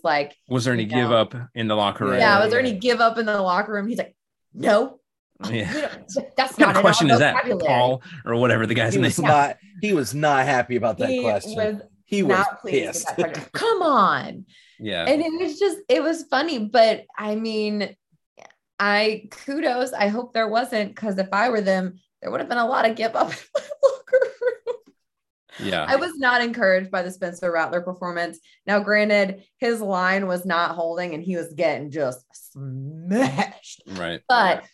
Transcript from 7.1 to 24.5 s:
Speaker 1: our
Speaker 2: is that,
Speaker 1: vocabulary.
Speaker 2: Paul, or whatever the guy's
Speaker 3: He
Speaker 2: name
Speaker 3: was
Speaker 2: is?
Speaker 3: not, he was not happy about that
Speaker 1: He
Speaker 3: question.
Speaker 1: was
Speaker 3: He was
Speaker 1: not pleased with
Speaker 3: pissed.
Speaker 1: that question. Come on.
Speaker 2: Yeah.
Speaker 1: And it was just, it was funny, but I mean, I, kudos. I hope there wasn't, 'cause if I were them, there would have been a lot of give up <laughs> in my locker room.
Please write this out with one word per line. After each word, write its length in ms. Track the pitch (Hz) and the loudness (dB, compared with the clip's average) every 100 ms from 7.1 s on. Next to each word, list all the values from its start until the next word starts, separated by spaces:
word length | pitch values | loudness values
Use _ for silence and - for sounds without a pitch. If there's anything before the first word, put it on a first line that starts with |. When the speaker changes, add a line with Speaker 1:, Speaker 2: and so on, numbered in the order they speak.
Speaker 1:
our 20 | |
Speaker 2:
is 60 | 120 | 4
that, 140 | 143 254 | 4 2
Speaker 1:
vocabulary. 280 | 247 196 160 | 0 0 0
Speaker 2:
Paul, 340 | 123 123 131 - 165 | 2 2 0 -6 -12
or 100 | 117 | -4
whatever 320 | 117 123 113 110 | 2 2 2 2
the 80 | |
guy's 200 | 117 113 | 0 0
Speaker 3:
He 40 | 127 | 2
Speaker 2:
name 60 | |
Speaker 3:
was 80 | 120 | 0
Speaker 2:
is? 120 | 120 | 2
Speaker 3:
not, 320 | 170 147 143 - - 190 | 4 4 4 -2 -16 -6
he 120 | 208 | 0
was 200 | 185 120 | 0 0
not 320 | 135 151 139 131 | 0 2 2 2
happy 280 | 131 120 | 2 0
about 240 | 120 110 104 | 0 0 0
that 120 | - | -2
Speaker 1:
He 120 | 254 | 0
Speaker 3:
question. 320 | 113 - 208 | 0 -2 -4
Speaker 1:
was 280 | 214 214 208 - _ _ | -4 -4 -4 -10 _ _
Speaker 3:
He 180 | 202 | 0
was 140 | 196 185 | 2 2
Speaker 1:
not 220 | - - | 2 -2
pleased 140 | 208 | -4
with 120 | 143 113 | -2 -2
Speaker 3:
pissed. 140 | - - | -6 -6
Speaker 1:
that 80 | 131 165 | -4 -4
question. 100 | 151 - | -6 -10
Come 300 | - 453 427 | -4 0 2
on. 640 | 339 254 185 143 - 180 - - _ - | 2 4 4 2 -4 -12 -18 -20 _ -12
Speaker 2:
Yeah. 240 | - 85 143 | -6 -2 2
Speaker 1:
And 160 | 294 | 2
it 180 | 330 320 | 0 -2
was 160 | 349 302 | -4 -2
just, 180 | 403 320 - | -2 -2 0
it 140 | 330 | 0
was 220 | 302 330 294 | 2 -2 -2
funny, 300 | 262 320 269 | -2 -2 -4
but 460 | 214 240 226 220 - - | 0 4 4 2 -6 -10
I 200 | 214 214 | -6 -4
mean, 580 | 226 220 214 208 196 - _ _ _ - - _ _ - | -4 -2 -2 -2 -6 -8 _ _ _ -20 -20 _ _ -2
I, 480 | 202 202 220 214 - | 2 2 2 -2 -8
kudos. 600 | - - 277 330 247 262 | -14 -8 -2 0 0 -2
I 160 | - 208 | 0 0
hope 240 | 214 247 | 0 -4
there 160 | 226 220 | -2 0
wasn't, 480 | 220 247 226 202 - | -2 -2 -2 -4 -6
'cause 200 | 220 190 | -6 -4
if 100 | 190 | -2
I 180 | 196 240 | 0 2
were 100 | 226 | 0
them, 400 | 196 190 185 180 _ _ | 0 0 -2 -8 _ _
there 120 | - | -8
would 80 | - | -6
have 80 | - | -4
been 100 | 240 | -2
a 80 | 226 | 0
lot 240 | - 226 | 2 0
of 60 | 226 | 0
give 180 | 226 | -2
up 160 | - - | -2 -2
<laughs> 0 | |
in 80 | - - | -4 -10
my 60 | - - 587 | -10 -8 0
locker 340 | 554 539 - 523 508 - | 0 0 0 2 2 -2
room. 1300 | 480 | -4